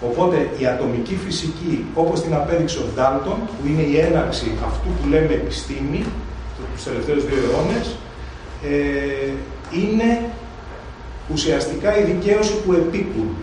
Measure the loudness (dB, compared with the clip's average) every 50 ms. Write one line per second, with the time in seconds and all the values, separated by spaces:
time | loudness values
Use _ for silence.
0 | 0 0 2 4 4 4 4 4 2 0 0 0 2 2 2 2 0 0 0 -2
1 | -2 -2 -2 -4 -2 -2 -4 -2 -2 -2 -4 -2 -2 -2 0 0 -2 -2 0 2
2 | 2 4 2 0 0 0 0 0 2 2 2 2 2 2 0 -2 -4 -4 0 2
3 | 4 4 4 2 0 0 -2 -2 -4 -6 -6 -4 -2 0 2 2 2 4 4 4
4 | 4 6 4 4 2 0 -2 -2 -2 -2 -2 -2 -2 -2 -2 -2 0 0 0 0
5 | 2 4 4 4 4 4 2 0 0 -2 -4 -6 -6 -6 -6 -4 -2 -2 -2 -2
6 | -2 -4 -4 -6 -8 -8 -10 -10 -10 -10 -10 -10 -8 -8 -8 -8 -6 -6 -4 -4
7 | -2 0 0 0 2 2 0 0 2 2 2 2 2 2 0 0 -2 -4 -6 -8
8 | -10 -14 -14 -12 -12 -12 -12 -14 -14 -14 -12 -8 -4 0 0 2 2 2 0 0
9 | 0 -2 -2 -2 -2 -2 -4 -4 -6 -8 -12 -12 -12 -6 -2 0 0 2 2 4
10 | 4 4 2 2 0 -6 -8 -10 -12 -14 -16 -14 -14 -14 -14 -14 -14 -14 -14 -14
11 | -14 -14 -12 -12 -8 -6 -4 -2 0 2 2 2 0 -2 -4 0 0 2 4 4
12 | 4 4 2 2 4 4 4 4 4 2 0 0 2 4 4 4 4 4 2 0
13 | -2 -2 -2 -2 -2 -2 -2 -6